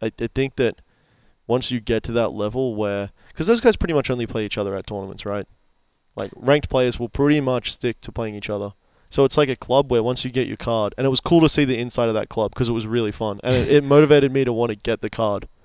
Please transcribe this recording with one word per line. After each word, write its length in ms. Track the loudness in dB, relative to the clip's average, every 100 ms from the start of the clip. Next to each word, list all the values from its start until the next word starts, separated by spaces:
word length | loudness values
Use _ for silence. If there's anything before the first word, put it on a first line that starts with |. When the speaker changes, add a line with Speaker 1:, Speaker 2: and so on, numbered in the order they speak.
Speaker 1:
I, 40 | -8 -6
I 60 | -6
think 220 | -2 -4 0
that 240 | -2 -2 _ _ _ _ _ _ -2
once 240 | -2 -2
you 100 | -4
get 220 | -2 -2
to 80 | 0
that 180 | -2 -2
level 420 | -2 -4 -2 -2
where, 360 | -2 -2 -2 -6 -12 -14
'cause 120 | -4 0
those 140 | 4
guys 160 | 4 2
pretty 180 | 2
much 160 | 0 0
only 160 | -2 -2
play 180 | -4 -4
each 100 | -4
other 160 | -4
at 120 | -4 -6
tournaments, 380 | -8 -8 -10 -6
right? 200 | -6 -8 _ _ _ _ _ _ -10
Like, 140 | -10
ranked 340 | -4 2 2 2
players 280 | 0 0 0
will 100 | -6
pretty 320 | 0 2 2
much 320 | 0 -2 -4
stick 280 | -4 -4 -6
to 80 | -10
playing 220 | -8 -8 -8
each 120 | -6
other. 220 | -6 -6 -10 _ _ _
So 140 | 2
it's 140 | 4 4
like 100 | 0
a 80 | -2
club 340 | 0 2 4
where 120 | 2
once 220 | 2 -2
you 60 | -2
get 160 | -2 -2
your 80 | -4
card, 360 | -4 -2 -2 0
and 80 | 0
it 40 |
was 100 | 0
cool 200 | 2 0
to 80 | 2
see 160 | 0
the 140 | 0 -2
inside 300 | -4 -2 0
of 60 |
that 140 | 0 -2
club 260 | -2 -2
'cause 140 | -2 -2
it 40 |
was 140 | -2 -2
really 260 | -2 -2
fun, 280 | -2 -6 -4
and 120 | 0
it, 140 | 0 4
it 160 | 4
Speaker 2:
<laughs> 100 | 6
Speaker 1:
motivated 380 | 6 8 6 6
me 120 | 2
to 80 | 0
wanna 220 | 0 0
get 260 | -2 -4 -2
the 100 | -4
card, 380 | -2 -2 -2 -6 -18